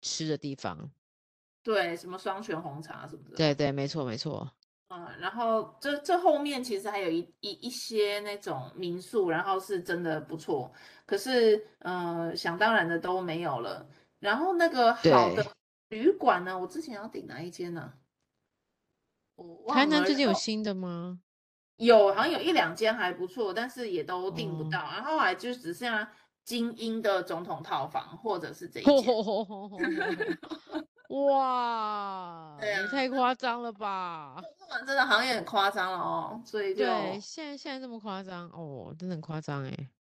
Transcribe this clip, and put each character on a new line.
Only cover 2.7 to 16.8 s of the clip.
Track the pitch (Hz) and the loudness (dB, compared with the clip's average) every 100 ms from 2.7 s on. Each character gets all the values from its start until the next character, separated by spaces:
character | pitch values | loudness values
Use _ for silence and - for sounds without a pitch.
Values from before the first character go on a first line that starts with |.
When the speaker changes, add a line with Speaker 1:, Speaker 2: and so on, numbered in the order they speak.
| 143 | -10
Speaker 2:
茶 | 156 - 131 | -12 -14 -14
什 | - | -16
么 | - | -10
的。 | - | 2
Speaker 1:
对， | 156 | 4
对， | 143 143 | 4 0
没 | 139 139 | 0 -4
错， | 160 | -4
没 | 127 110 | -4 -4
错。 | 156 - 135 - _ _ _ | -6 -6 -8 -12 _ _ _
Speaker 2:
嗯， | - - - | -16 -14 -8
然 | 180 | -6
后 | 220 226 220 - - | -2 2 2 0 -6
这， | 285 294 | -4 -2
这 | 330 349 | 2 4
后 | 359 294 | 6 4
面 | 294 269 | 2 -4
其 | 247 196 | -4 -4
实 | 208 | -4
还 | 202 | -2
有 | 180 | 0
一， | 165 175 _ | -2 -4 _
一， | 202 - 240 | -12 -10 -10
一 | |
些 | - - 220 208 208 | -10 -2 2 2 2
那 | 208 208 | -4 -8
种 | 190 135 131 | -6 -6 -8
民 | - 175 180 | -8 -6 -6
宿， | 180 226 180 | -2 2 2
然 | 160 | 2
后 | 185 190 | 2 -2
是 | 196 190 | 0 -4
真 | 180 175 | -2 -2
的 | 170 156 | 0 -2
不 | - | -4
错， | 160 - 147 123 - - - | -8 -2 -2 -4 -12 -20 -20
可 | - - | -4 -2
是， | 262 247 226 214 - _ | 2 6 8 6 2 _
呃， | 175 180 170 170 165 | -6 -4 -2 -2 -4
想 | 170 175 170 | -2 -4 2
当 | 220 | 4
然 | 220 170 | 4 2
的 | 170 | 0
都 | 175 185 | 0 -2
没 | 175 160 | -2 -4
有 | 170 123 | -2 -4
了。 | 98 92 - - _ _ | -6 -8 -12 -20 _ _
然 | 202 233 | 0 2
后 | 359 | 2
那 | 349 330 | 4 4
个 | 262 233 | 6 6
好 | - 165 127 92 | 8 8 10 8
的 | 90 | 4
Speaker 1:
对。 | - - _ _ _ | -2 -6 _ _ _
Speaker 2:
旅 | 220 302 | 4 4
馆 | 403 269 180 | 6 4 4
呢， | 185 185 | 0 -4
我 | - | -6
之 | 330 | -8